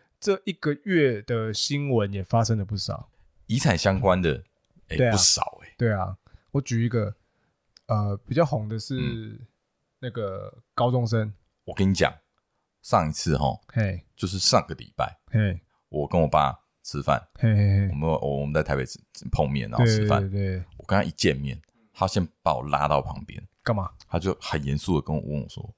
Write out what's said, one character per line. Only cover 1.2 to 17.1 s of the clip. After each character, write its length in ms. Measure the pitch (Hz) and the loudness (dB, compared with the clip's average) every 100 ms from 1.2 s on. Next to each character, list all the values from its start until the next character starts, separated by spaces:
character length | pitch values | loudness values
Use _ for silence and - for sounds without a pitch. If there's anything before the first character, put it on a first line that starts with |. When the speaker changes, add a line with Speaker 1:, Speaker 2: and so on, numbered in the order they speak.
Speaker 1:
的 320 | 107 117 110 | -4 -4 -4
新 360 | 104 - 143 143 | -4 -2 -2 0
闻 200 | 117 101 | 0 0
也 120 | 101 | -4
发 200 | 92 113 | 0 2
生 140 | 110 110 | 2 0
了 80 | 92 | -2
不 100 | 101 | -6
少。 340 | - - - _ _ _ - | -6 -8 -12 _ _ _ -4
Speaker 2:
遗 140 | 113 | 0
产 180 | 143 87 | 2 4
相 220 | 101 95 | 2 4
关 220 | 98 90 | 4 4
的， 220 | 85 65 - _ _ _ - | 2 0 -6 _ _ _ -6
哎， 80 | 80 | 0
Speaker 1:
对 100 | 123 | 2
啊。 40 | |
Speaker 2:
不 60 | 104 | 4
少 420 | - - - - | 4 2 -2 -8
哎。 120 | - - | -12 -2
Speaker 1:
对 160 | 120 | 0
啊， 220 | 101 92 92 _ _ _ | 0 -2 -8 _ _ _
我 100 | 139 | -4
举 240 | - 117 117 | -2 0 0
一 40 | |
个， 240 | 117 101 - _ _ _ _ _ _ - | 0 -2 -6 _ _ _ _ _ _ -4
呃， 300 | 107 104 101 - | -2 0 -4 -2
比 60 | |
较 120 | 139 151 | 0 2
红 220 | 139 107 | 0 -4
的 120 | 110 | -8
是 180 | - 131 | -6 -4
Speaker 2:
嗯。 400 | 123 117 110 107 113 _ _ _ _ _ | -4 -6 -10 -16 -20 _ _ _ _ _
Speaker 1:
那 120 | 123 | -10
个 420 | 113 101 95 98 - _ | -6 -6 -8 -12 -16 _
高 180 | - 120 | 0 2
中 140 | 127 113 | 2 0
生。 280 | 113 107 - _ _ - | 0 -2 -8 _ _ -8
Speaker 2:
我 80 | |
跟 160 | - 98 | 0 2
你 40 | |
讲， 200 | 92 80 - _ _ _ _ _ _ | 4 0 -2 _ _ _ _ _ _
上 280 | - 107 78 | 0 2 2
一 20 | |
次 240 | - 85 69 | -2 0 2
吼， 220 | 69 - - | 0 -2 -4
Speaker 1:
嘿。 380 | 117 101 90 - - | -2 -2 -4 -10 -6
Speaker 2:
就 120 | 90 | -4
是 100 | 95 | -2
上 260 | - 120 - | 2 2 2
个 80 | 67 | -8
礼 180 | - - | -10 -6
拜， 220 | - - _ | -6 -6 _
Speaker 1:
嘿。 280 | 110 104 85 - _ _ | 0 0 -2 -10 _ _
Speaker 2:
我 180 | 73 71 | -6 0
跟 140 | 87 | 2
我 60 | 76 | 4
爸 260 | 76 69 67 _ _ | 4 2 -2 _ _
吃 180 | - 71 | -10 -4
饭， 260 | 69 | 0